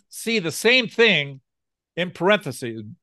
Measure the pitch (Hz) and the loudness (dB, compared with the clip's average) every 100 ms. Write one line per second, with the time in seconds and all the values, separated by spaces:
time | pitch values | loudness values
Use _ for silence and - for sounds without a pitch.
0 | _ - - 226 165 - 220 254 220 - | _ -10 -2 -2 -2 0 2 2 2 2
1 | 226 170 143 135 _ _ _ _ _ - | 4 4 -2 -10 _ _ _ _ _ -6
2 | 180 - 180 208 147 123 123 113 107 - | -6 -2 2 2 0 -8 -10 -10 -12 -18